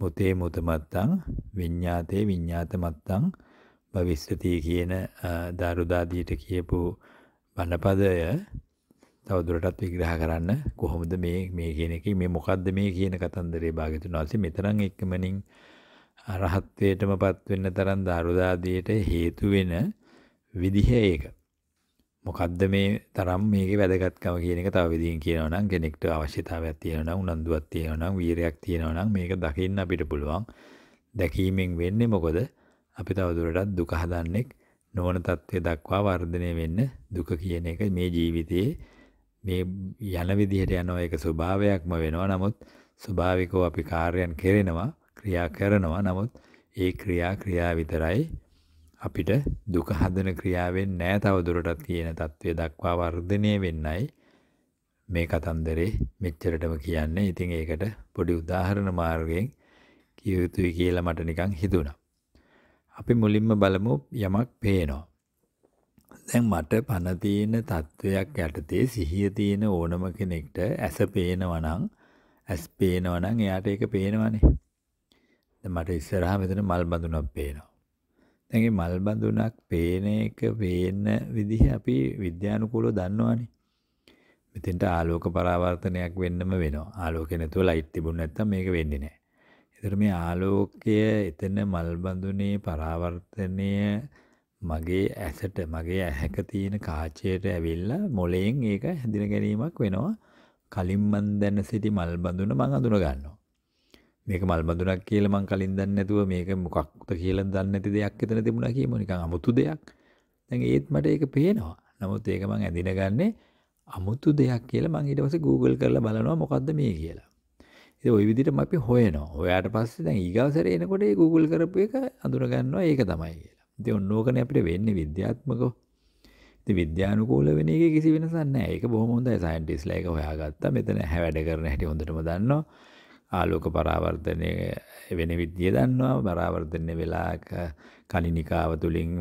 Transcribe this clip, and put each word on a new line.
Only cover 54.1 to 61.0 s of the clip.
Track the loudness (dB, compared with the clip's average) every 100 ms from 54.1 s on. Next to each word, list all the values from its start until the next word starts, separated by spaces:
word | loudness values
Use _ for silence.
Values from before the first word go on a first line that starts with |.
| _ _ _ _ _ _ _ _ _ -4
මේ | -2 0
කතන්දරේ | 0 -2 -2 -2 0 0 0 -4 -4
මෙච්චරටම | -6 -4 -2 -2 -2 -4
කියන්නේ. | -4 -2 -2 0 -2
ඉතින් | -2 -4
ඒකට | -4 -4 -4 -4 -6 -14
පොඩි | -4 0 0
උදාහරණ | 0 0 0 0 0
මාර්ගයෙන් | 0 0 0 0 -2 -2 -8 _ _ _ _ _
කිය | _ -2
යුතුයි | 0 0 2 0
කියලා | 2 2 2